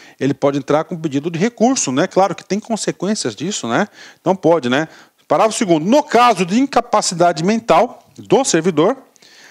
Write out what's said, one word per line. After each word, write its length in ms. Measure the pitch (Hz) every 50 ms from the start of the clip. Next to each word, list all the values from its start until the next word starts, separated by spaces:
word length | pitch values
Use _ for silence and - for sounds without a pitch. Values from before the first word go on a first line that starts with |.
| - - - -
Ele 120 | 131 135
pode 260 | 139 - - 143 139 143
entrar 260 | 127 - 143 151 165
com 120 | - 180
pedido 320 | 160 160 160 131 143 143 170
de 120 | 165 151
recurso, 500 | 185 240 240 - 208 254 269 - - 139
né? 160 | 127 139 180
Claro 300 | 185 - 185 190 196 165
que 80 | - -
tem 160 | - 185 208
consequências 760 | - - 220 196 - 175 156 - 175 190 220 - - 127 104
disso, 320 | - 151 185 208 - -
né? 220 | 117 120 151 202 - _ - - - - _
Então 160 | - 165 190
pode, 320 | 190 - 156 170 165 127 120
né? 180 | 127 143 160 151 - - - _ _ _ _ -
Parágrafo 300 | 147 156 208 220 208 -
segundo. 260 | 233 180 170 156 156
No 180 | 196 254 302
caso 440 | 285 - - 233 240 240 220 165 185
de 120 | 170 202 240
incapacidade 840 | 269 269 - 247 - - - 214 - - 185 165 175 175 175 156 160
mental 580 | 190 226 226 226 - 160 170 220 247 - - _ _ _
do 260 | - - - 185 240 269
servidor, 500 | - - - 156 196 165 147 160 208 277 - - _ _ _ _ - - - - -